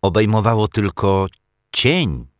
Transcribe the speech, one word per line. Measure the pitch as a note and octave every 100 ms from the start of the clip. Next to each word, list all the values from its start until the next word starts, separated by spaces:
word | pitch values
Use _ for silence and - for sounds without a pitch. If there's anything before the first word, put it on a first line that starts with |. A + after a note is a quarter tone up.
obejmowało | G2 F#2+ G#2+ A2 G#2+ A2+ G#2+
tylko | - G2+ - G2 G2 F#2+ _ _ _ _
cień | - B2 F3 F3+ C#3+ A#1+